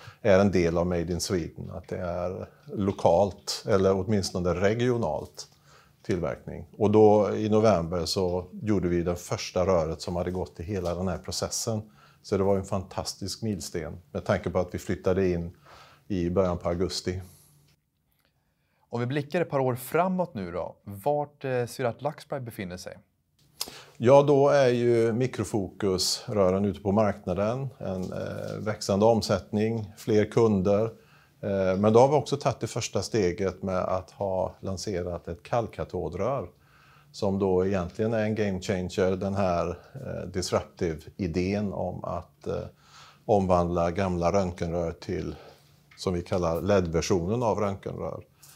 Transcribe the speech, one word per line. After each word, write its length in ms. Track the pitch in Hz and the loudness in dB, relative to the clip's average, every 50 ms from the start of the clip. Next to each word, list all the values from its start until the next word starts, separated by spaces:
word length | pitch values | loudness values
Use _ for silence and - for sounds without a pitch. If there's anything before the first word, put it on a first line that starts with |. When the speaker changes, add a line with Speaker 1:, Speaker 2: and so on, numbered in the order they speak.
| - - - _ - | -20 -20 -20 _ 4
Speaker 1:
är 160 | 110 95 92 | 6 6 8
en 120 | 101 101 | 8 6
del 280 | 87 95 85 82 82 87 | 4 4 2 4 2 2
av 80 | 85 | 0
Made 260 | 90 90 85 85 85 90 | 0 0 -2 -2 -2 -4
in 80 | 82 | -4
Sweden, 500 | - - 107 90 80 73 - - 87 95 | -2 -2 -2 -2 -2 -4 -10 -12 -14 -12
att 180 | 95 87 87 - | -12 -14 -10 -10
det 100 | - 98 | -10 -8
är 500 | 92 87 87 90 87 90 95 98 - - - _ _ | -6 -6 -6 -4 -6 -6 -6 -8 -12 -14 -18 _ _
lokalt 1000 | - - - 98 98 95 - - 104 85 87 101 98 - - - - - - - 127 | -12 -6 -2 -2 -2 -2 2 2 4 6 6 4 2 0 -8 -10 -8 -8 -8 -2 0
eller 320 | 110 98 95 95 98 98 | 2 4 6 4 4 2
åtminstone 540 | 90 90 110 101 95 - - 95 87 87 85 | 2 0 0 0 0 -2 -4 -2 0 0 0
regionalt 960 | 85 98 98 110 120 120 127 123 120 113 78 73 73 73 - - - - - _ _ _ _ - - _ _ _ _ _ | 2 2 2 2 2 0 0 0 0 -2 -2 -4 -4 -6 -10 -14 -18 -20 -20 _ _ _ _ -20 -20 _ _ _ _ _
tillverkning. 640 | - 107 85 82 67 60 - - - 76 80 87 - - - | -4 -2 -2 -2 -4 -6 -6 -10 -12 -12 -12 -14 -16 -4 0
Och 120 | 110 101 | 2 4
då 460 | 104 107 107 107 104 107 101 95 104 | 6 8 8 8 8 8 4 2 0
i 120 | 104 107 107 | -2 0 2
november 560 | 107 107 107 110 101 85 82 80 90 87 82 | 2 4 6 6 4 4 2 -2 -2 -2 -2
så 400 | 78 - 101 95 90 87 92 92 - - | -2 -2 -2 -2 0 -2 -4 -6 -8 -14
gjorde 360 | 208 - 104 107 95 87 87 | -10 -2 0 0 2 2 2
vi 140 | 87 87 85 | 0 0 0
det 140 | 87 87 | 0 -4
första 500 | 87 - - - 92 - - - 92 90 | -4 -4 -6 -6 -6 -6 -4 -2 0 2
röret 360 | 92 95 85 80 78 80 78 - | 2 2 2 2 0 -4 -8 -8
som 140 | - 87 | -6 -4
hade 140 | 87 90 90 | -4 -4 -4
gått 300 | 90 92 85 - - - | -4 -6 -6 -8 -10 -12
i 20 | 85 | -8
hela 320 | 82 104 95 87 85 87 | -6 -6 -4 -4 -4 -4
den 140 | 87 92 95 | -2 -4 -4
här 100 | 87 - | -4 -6
processen. 720 | - - 92 - - - - - - - 113 107 101 - _ _ _ - _ _ _ | -8 -8 -6 -6 -6 -4 -4 -4 -4 -2 -4 -4 -6 -8 _ _ _ -20 _ _ _
Så 140 | - 104 | -2 0
det 80 | 95 95 | 2 4
var 120 | 98 101 | 4 2
en 80 | 95 92 | 2 0
fantastisk 760 | - - 98 90 - - - 90 - - - 104 95 - - - | -2 -4 -6 -6 -6 -8 -8 -6 -6 -8 -8 -10 -10 -10 -6 -6
milsten 560 | 110 104 85 78 - - 85 82 76 87 90 - _ - | -6 -4 -6 -8 -8 -8 -8 -8 -8 -12 -14 -18 _ -10
med 120 | 98 85 | -8 -2
tanke 260 | - 107 92 - 92 | 0 -2 0 0 -2
på 80 | 82 92 | -2 -2
att 160 | 90 - - | -2 -2 -4
vi 40 | 92 | -10
flyttade 500 | - - 95 - - 95 92 92 98 92 | -4 -4 -6 -2 0 0 2 2 2 2
in 280 | 87 85 85 87 - - _ - - - - - - _ _ _ | 0 0 -2 -6 -10 -14 _ -20 -20 -20 -20 -20 -20 _ _ _
i 220 | 107 90 85 87 | -4 -2 -2 0
början 280 | 90 95 95 90 87 85 | 2 2 2 0 0 -2
på 100 | - 87 | -2 -4
augusti. 520 | 87 85 92 87 - - - 92 90 92 90 - - - _ _ _ _ _ _ _ _ _ _ _ _ _ _ _ _ _ _ _ _ _ _ _ _ _ _ _ _ _ _ | -2 -2 -2 -4 -4 -6 -6 -6 -6 -6 -8 -12 -20 -20 _ _ _ _ _ _ _ _ _ _ _ _ _ _ _ _ _ _ _ _ _ _ _ _ _ _ _ _ _ _
Speaker 2:
Om 120 | - 117 | -6 -4
vi 60 | 120 | -4
blickar 340 | 123 135 151 139 147 - 180 | -2 -2 -4 -4 -2 -2 -2
ett 100 | 165 170 | -2 0
par 80 | 156 139 | 0 0
år 160 | 135 127 123 | 0 0 0
framåt 600 | 120 - - - 156 175 190 185 180 180 170 - | -2 -6 -2 0 2 2 2 0 -2 -2 -4 -4
nu 180 | 107 95 87 85 | -8 -8 -6 -6
då, 240 | 87 80 - - _ _ | -6 -6 -6 -10 _ _
vart, 600 | 101 101 101 - 147 147 147 147 143 - _ - | -16 -16 -6 -2 -2 0 0 -2 -6 -10 _ -6
eh, 220 | 135 127 123 120 | -4 -2 -2 -2
ser 160 | 117 - - 135 | -4 -4 -4 -4
du 60 | 117 | -4
att 140 | 110 - 127 | -4 -4 -6
Luxbright 400 | 147 156 - - _ 156 139 123 | -8 -8 -8 -12 _ -10 -8 -8
befinner 340 | 117 107 - 101 90 87 | -10 -10 -8 -8 -8 -8
sig? 220 | 92 - - - - _ _ _ _ _ _ _ _ _ _ _ _ - - - - - - _ | -10 -12 -14 -16 -16 _ _ _ _ _ _ _ _ _ _ _ _ -12 -12 -12 -18 -20 -20 _
Speaker 1:
Ja, 260 | _ 117 113 139 139 143 | _ 4 8 8 8 8
då 260 | 143 147 139 139 143 | 8 6 4 6 4
är 200 | 143 143 139 123 | 6 6 6 4
ju 440 | 123 120 120 120 120 117 113 117 110 | 4 4 4 4 4 4 4 2 2
mikrofokusrören 1500 | 117 131 127 - - 107 - - 113 95 - - - - 101 92 90 92 - - - - - 117 104 98 92 92 98 101 | 0 -2 -2 -2 -4 -4 -2 -2 -2 -4 -4 -6 -2 0 0 0 2 0 -2 -2 -4 -6 -4 2 4 4 4 4 2 2
ute 160 | 101 92 - | 0 -2 -2
på 120 | - 104 98 | -2 0 2
marknaden. 760 | 107 110 101 98 - - - 90 87 101 107 120 131 139 131 - - | 4 4 2 0 -2 -4 -4 -2 -2 0 -2 -2 -4 -6 -8 -10 -10
En, 340 | 95 95 95 92 92 92 90 | -8 -6 -6 -6 -6 -8 -8
eh, 460 | 95 98 101 98 104 101 104 104 104 | -8 -8 -8 -8 -8 -8 -8 -8 -6
växande 480 | 101 104 107 - - - 101 98 107 | -6 -6 -6 -6 -2 0 2 4 6
omsättning, 840 | 113 117 110 98 - 110 92 - - - 104 107 110 113 113 107 95 - | 6 6 4 2 2 0 0 0 -2 -2 0 0 0 0 -4 -6 -8 -12
fler 280 | - - - 110 107 104 | -12 -2 2 4 4 4
kunder. 600 | 104 - 127 117 113 107 98 90 101 101 101 113 113 - - _ _ _ - _ _ _ _ | 4 4 4 4 4 4 4 4 2 2 2 0 -2 -4 -10 _ _ _ -20 _ _ _ _
Eh, 380 | - 104 98 98 95 92 95 95 | -6 -4 0 0 2 2 2 4
men 140 | 104 107 110 | 4 6 8
då 80 | 117 | 8
har 80 | 127 139 | 8 8
vi 60 | 151 | 6
också 220 | 143 - - 139 | 2 2 0 -4
tagit 240 | 120 - 143 120 - | -2 0 -2 -2 -2
det 60 | - | -6
första 360 | 113 - 135 - - - 104 95 | -6 -6 -6 -6 -4 -4 -4 -4
steget 600 | - - 117 98 87 87 87 98 95 90 - - | 0 0 0 2 2 0 0 -4 -4 -4 -4 -6
med 160 | 98 92 92 | -2 -2 -2
att 320 | - - 92 92 90 - | 0 0 -2 -4 -4 -8
ha 440 | - - 101 98 95 92 90 87 - - | -10 -8 -6 -4 -2 -2 -2 -4 -6 -10
lanserat 680 | - 98 95 87 - 110 101 87 90 90 87 85 - - | -8 -8 -8 -6 -6 -6 -4 -4 -4 -6 -8 -8 -8 -10
ett 140 | 87 - _ | -12 -12 _
kallkatodrör 1040 | - - 120 113 - - - 80 - - 90 85 78 82 90 98 117 139 131 98 - - _ _ _ _ _ _ _ _ _ _ _ _ | -4 -4 -4 -4 -4 -8 -10 -10 -8 -6 -6 -6 -6 -6 -4 -4 -4 -4 -4 -8 -10 -14 _ _ _ _ _ _ _ _ _ _ _ _
som 260 | - - 98 95 98 | -4 -2 -2 0 2
då 280 | 98 98 92 90 92 | 2 4 4 4 2
egentligen 480 | 95 101 95 87 85 - - 107 110 117 | 2 0 0 -2 -4 -4 -2 -2 0 0
är 100 | 110 107 | 0 0
en 100 | 110 110 | 0 0
game 260 | 104 104 101 95 90 | 0 0 -2 -2 -4
changer, 560 | 90 - 104 92 92 87 - - 95 92 95 | -2 -2 -2 -2 -2 -4 0 0 2 2 2
den 180 | 92 101 98 98 | 0 -2 -2 0
här, 440 | 98 101 90 87 85 85 85 87 - - - - | 0 0 2 2 0 0 -2 -4 -8 -12 -18 -16
eh, 340 | - - 92 90 85 85 87 | -12 -10 -10 -8 -8 -10 -8
disruptive 720 | 90 92 87 - - 101 - - - - 95 85 80 76 - - - | -6 -6 -4 0 0 0 -2 -2 -8 -4 -4 -4 -4 -6 -10 -16 -8
idén 560 | _ 101 87 80 92 90 92 101 101 107 98 85 | _ -4 -2 0 0 0 0 0 -2 -2 -4 -4
om 320 | 87 92 90 95 92 - | -6 -6 -6 -8 -8 -8
att, 420 | 87 90 87 - - _ _ - | -8 -8 -8 -10 -12 _ _ -8
eh, 180 | 98 92 90 90 92 - _ _ _ - - - - - _ _ | -6 -6 -6 -6 -10 -14 _ _ _ -20 -20 -20 -20 -20 _ _
omvandla 680 | - 113 101 95 92 92 90 87 87 87 87 85 87 | 2 2 2 4 4 4 4 4 2 2 0 0 0
gamla 420 | 85 95 101 92 90 87 85 85 87 | 0 0 -2 -2 0 0 0 2 2
röntgenrör 600 | 101 95 90 87 - 90 85 82 87 85 82 82 | 2 0 0 -2 -4 -6 -4 -2 -2 -4 -4 -6
till, 420 | - - - 90 87 85 78 78 - - - - _ _ _ _ _ _ _ - | -8 -8 -8 -6 -6 -6 -6 -10 -10 -16 -20 -20 _ _ _ _ _ _ _ -20
som 180 | - - 98 92 | -8 -6 -4 -4
vi 80 | 87 85 | -4 -4
kallar 400 | - 104 95 87 82 82 82 76 | -4 -2 -2 0 0 -2 -2 0
led-versionen 800 | 95 104 98 90 82 80 82 78 - 107 90 82 90 110 123 123 | 2 2 2 2 2 0 -2 0 2 0 0 0 -2 -2 -2 0
av 160 | 113 95 104 | 0 0 0
röntgenrör. 640 | 107 101 98 98 - - 87 85 87 82 - - - _ _ _ - - - | -2 -4 -4 -6 -10 -12 -10 -8 -8 -8 -10 -10 -14 _ _ _ -20 -20 -20